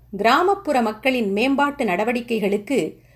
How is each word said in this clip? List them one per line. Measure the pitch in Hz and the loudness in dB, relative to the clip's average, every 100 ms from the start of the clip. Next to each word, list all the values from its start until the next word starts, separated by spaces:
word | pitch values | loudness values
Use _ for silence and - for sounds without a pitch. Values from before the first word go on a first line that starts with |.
| - 190 | -12 0
கிராமப்புற | 220 277 359 392 - 262 | 2 4 2 0 0 0
மக்களின் | 220 214 262 254 202 | 0 -2 -2 0 0
மேம்பாட்டு | 202 262 277 285 285 | 0 0 2 0 0
நடவடிக்கைகளுக்கு | 226 175 220 247 233 226 202 202 208 254 160 - _ | -2 0 0 -2 -4 -2 0 -2 -2 -2 -2 -6 _